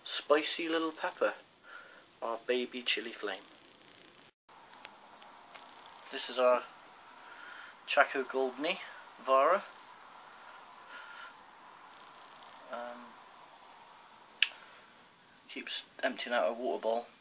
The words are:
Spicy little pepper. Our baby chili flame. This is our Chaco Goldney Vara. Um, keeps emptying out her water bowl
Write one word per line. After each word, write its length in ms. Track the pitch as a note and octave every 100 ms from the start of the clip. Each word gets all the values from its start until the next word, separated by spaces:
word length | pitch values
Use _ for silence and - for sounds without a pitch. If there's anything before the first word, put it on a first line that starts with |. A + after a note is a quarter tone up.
Spicy 640 | - - - D3+ D3+ - E3
little 240 | E3 D#3+
pepper. 420 | D#3 F#3 - F3 - - - - - - - - -
Our 160 | A#2 A#2 -
baby 360 | B2 B2 B2+
chili 300 | A#2+ - A2+
flame. 300 | G#2+ G2+ F#2+ - - - - - - - - - _ - - - - - - - - - - - - - - - - -
This 160 | C3+ -
is 80 | B2
our 240 | B2 B2 - - - - - - - - - - - - -
Chaco 380 | - C3+ C#3
Goldney 560 | B2+ C3+ C3 B2 D#3 F#3 - - - -
Vara. 380 | B2+ C3+ D3 F#3+ - - - - - - - - - - - - - - - - - - - - - - - - - - - - - - -
Um, 260 | A#2 A#2+ A#2+ A#2+ A2+ - - - - - - - - - - - - - - - - - - - - - - -
keeps 320 | - - - - -
emptying 320 | C3+ A2+ A#2+
out 120 | A#2+ F#2
her 60 |
water 300 | A#2 B2 -
bowl 240 | A2 A2+ - -